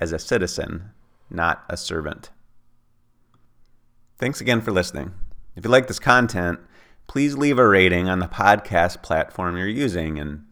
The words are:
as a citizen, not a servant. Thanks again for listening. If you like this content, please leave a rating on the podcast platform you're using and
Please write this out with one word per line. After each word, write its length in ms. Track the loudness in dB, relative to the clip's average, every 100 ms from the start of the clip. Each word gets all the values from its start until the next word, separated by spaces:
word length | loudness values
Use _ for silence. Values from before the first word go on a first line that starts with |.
as 120 | -6
a 60 | -6
citizen, 720 | -4 -2 -2 -6 -8 -10 -14 -20 _ _ -12
not 340 | -2 -2 -2 -6
a 80 | -10
servant. 540 | -8 -8 -8 -10 -14 -20 _ _ _ _ _ _ _ _ _ _ _ _ _ _ _ _ _ _
Thanks 220 | -6 -4
again 220 | -2 0
for 100 | 0
listening. 400 | -2 -2 -6 -10 -6 -8 -8 -16
If 100 | -8
you 60 | 2
like 160 | 4 4
this 140 | -2
content, 580 | 2 4 2 0 -2 -4 -10 _ _ _ -8
please 300 | -2 -2 0
leave 220 | 2 4
a 100 | 6
rating 400 | 6 6 4 0
on 100 | -2
the 80 | -4
podcast 760 | 4 6 6 2 0 0 -2
platform 540 | -4 -2 -2 -4 -6 -4
you're 120 | -4
using 500 | -4 -4 -4 -4 -6
and 260 | -8 -12 -16